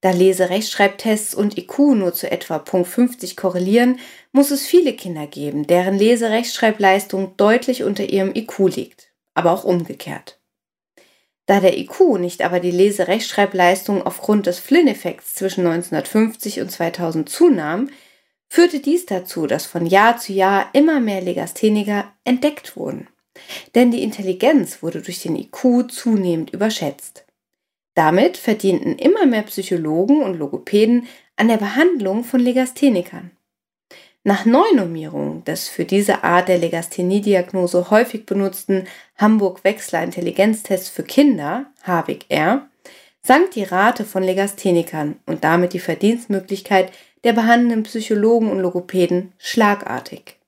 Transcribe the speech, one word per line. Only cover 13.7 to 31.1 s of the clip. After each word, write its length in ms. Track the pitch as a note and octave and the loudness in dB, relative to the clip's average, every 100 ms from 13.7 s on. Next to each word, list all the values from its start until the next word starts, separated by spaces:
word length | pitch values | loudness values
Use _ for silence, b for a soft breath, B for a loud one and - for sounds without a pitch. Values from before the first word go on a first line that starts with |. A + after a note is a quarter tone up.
| F#3+ - G3 | 2 0 -2
aufgrund 440 | - - - G#3 G3 | -4 -8 0 0 0
des 120 | F3+ | -4
Flynn-Effekts 760 | - D4+ D4+ G3+ F3+ E3 - | 2 4 4 0 -8 -10 -14
zwischen 280 | - F#3+ F#3 | -8 -6 -2
neunzehnhundertfünfzig 960 | F3 E3 F3 D#3 - G#3+ A3 A3 G#3 - | 0 -2 -4 -6 -2 0 0 -2 -10 -8
und 120 | F#3+ | -10
zweitausend 560 | - E3+ E3+ F3 E3 D3+ | -4 -6 -4 -4 -4 -6
zunahm, 640 | - F4 G#3+ D3+ F3 C4+ B B B B B _ | 2 4 4 0 -4 -6 B B B B B _
führte 320 | - E4+ D4+ | 2 2 2
dies 240 | C#4+ F4 | -2 -2
dazu, 420 | - F#3 F#3 - D#3+ | -2 -8 -6 -6 -2
dass 200 | D3+ - | -2 -4
von 180 | E3+ | -4
Jahr 320 | E3+ F3+ A3+ A#3 | 2 4 4 2
zu 160 | - | -4
Jahr 380 | G3 F#3+ G3 - | 0 2 2 0
immer 280 | C4+ D#4 D4+ | 2 4 2
mehr 200 | A3+ G3 | 0 -2
Legastheniker 880 | F3+ F3 E3+ - G#3+ G#3 G3+ G3+ G3+ _ | -4 -4 -6 -2 0 0 -2 -4 -6 _
entdeckt 520 | - B3+ D4 D4 - - | -2 0 0 -4 -18 -12
wurden. 320 | - - - _ _ - B B B | -10 -10 -14 _ _ -20 B B B
Denn 160 | A#3 B3 | 2 4
die 120 | A#3 | 2
Intelligenz 800 | A3 G#3+ F#3+ F#3 A#3+ D4+ F3 - | -4 -4 -6 0 2 2 0 -6
wurde 200 | D#3+ E3 | -8 -8
durch 180 | D#3+ F3+ | -10 -10
den 140 | E3+ D#3+ | -6 -8
I 120 | - | -8
Q 320 | - B3+ A#3+ | -2 2 2
zunehmend 680 | B3 - A#3+ A3 F3+ E3 D#3+ | 0 -6 -2 0 0 -2 -4
überschätzt. 680 | - G#3+ A3 D#3 - - - _ _ _ _ _ _ _ - | -4 -4 -2 -6 -8 -18 -20 _ _ _ _ _ _ _ 0
Damit 400 | D#3 F3 D4+ - | 2 4 2 0
verdienten 600 | - G#3+ G3 F3 - - | -4 -2 0 0 -2 0
immer 260 | - G#4+ | 2 4
mehr 180 | D#4+ A3+ | 2 2
Psychologen 800 | G#3 - F#3 F3 D#3 D#3 G3+ D4 | -4 -8 -4 -4 -2 -2 2 2
und 120 | A3+ | 0
Logopäden 720 | F3 C#3 - - G#3 A3 A#3+ A#3+ | -4 -6 -8 -2 2 4 2 0